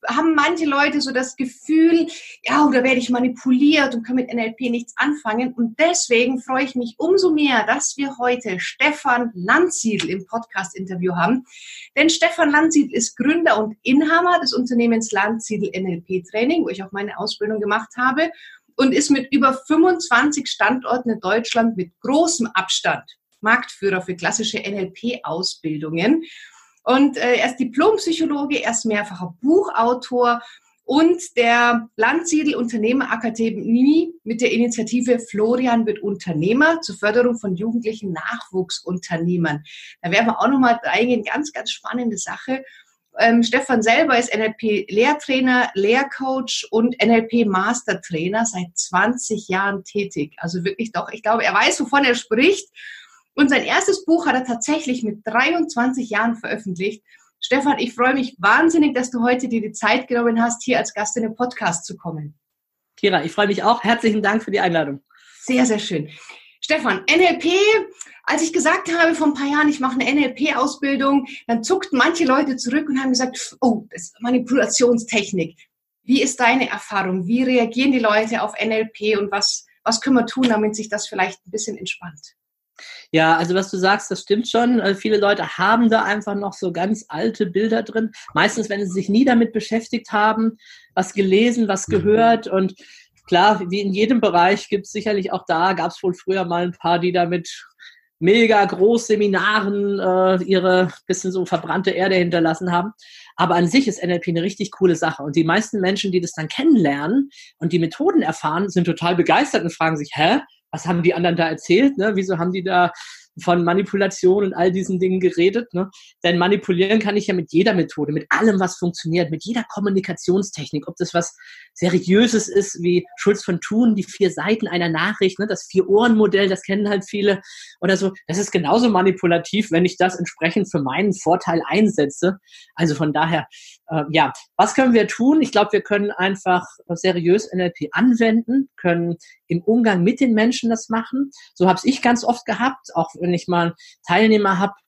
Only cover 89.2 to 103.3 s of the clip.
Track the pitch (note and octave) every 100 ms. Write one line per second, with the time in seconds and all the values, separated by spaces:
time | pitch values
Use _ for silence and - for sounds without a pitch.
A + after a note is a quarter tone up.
89.2 | C4+ A#3+ A3+ A3+ G#3+ A3+ A3+ A#3 - G#3+
90.2 | G#3+ A3 A3+ A3 _ - _ - F#3+ G3+
91.2 | G3 F#3+ A#3+ A#3+ G#3+ F#3+ - G#3 F3+ G#3+
92.2 | A3+ A3+ A3 F#3+ F#3+ - - - _ _
93.2 | - F3 G3+ G3+ F3+ F#3+ G3+ F#3+ A3 B3
94.2 | G#3+ F3 F3 G3+ - G3+ G3 G#3 G#3+ G#3
95.2 | F#3 F#3 - E3 F3+ F#3 E3+ - F#3 F3
96.2 | - F#3+ F3 F3 F3+ F3 E3 F3 F3 F3+
97.2 | F3 F3 E3 - - _ - _ _ _
98.2 | E3 A3 A3+ G#3+ G3 F3 G3 A#3 - G#3
99.2 | G#3 F#3+ F#3+ G#3+ G3+ G3+ G3+ G3 F#3+ F#3
100.2 | F#3 F#3 F3+ F#3+ F3+ F#3 F3+ - _ F#3
101.2 | F#3 F#3 F3+ - E3+ D#3+ F#3+ E3+ F#3+ F#3
102.2 | F3 E3+ E3 E3 F3+ F3 F#3+ - - -
103.2 | -